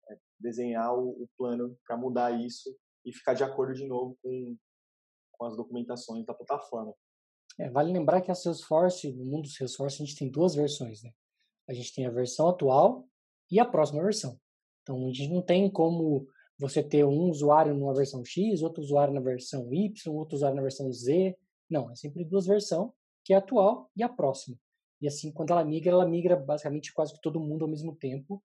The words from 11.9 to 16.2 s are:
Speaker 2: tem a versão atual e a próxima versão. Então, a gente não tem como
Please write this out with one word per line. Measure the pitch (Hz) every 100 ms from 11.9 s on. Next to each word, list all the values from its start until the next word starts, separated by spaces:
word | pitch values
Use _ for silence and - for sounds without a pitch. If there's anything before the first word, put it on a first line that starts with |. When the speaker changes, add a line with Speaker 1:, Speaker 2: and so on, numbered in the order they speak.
Speaker 2:
tem | -
a | 127
versão | 120 123 - 160
atual | 175 143 135 196 254 - _ _ _ _
e | 185
a |
próxima | 240 - 143 147
versão. | 190 214 135 - _ _ _ _
Então, | - 127 131
a |
gente | 127 143
não | 180
tem | 180 180 202
como | 196 165 170 160 143